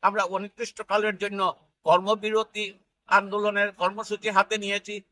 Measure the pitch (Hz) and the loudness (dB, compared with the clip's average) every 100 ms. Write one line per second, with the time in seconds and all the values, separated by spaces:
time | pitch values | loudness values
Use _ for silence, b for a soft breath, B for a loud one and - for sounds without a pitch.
0 | - 202 185 190 202 _ 233 - 214 202 | 0 0 -2 -2 -8 _ -12 -10 -2 0
1 | 214 196 202 202 185 - _ _ - 175 | 0 -2 -6 -2 -2 -4 _ _ 2 2
2 | 190 214 208 220 220 208 208 196 _ _ | 4 0 0 -2 -2 -6 -8 -10 _ _
3 | _ 196 202 208 208 202 202 196 180 202 | _ 2 2 -2 0 0 -2 0 -2 -2
4 | 220 208 214 196 202 214 202 202 202 208 | -6 -4 0 2 2 0 -2 -4 -6 -12
5 | - | -12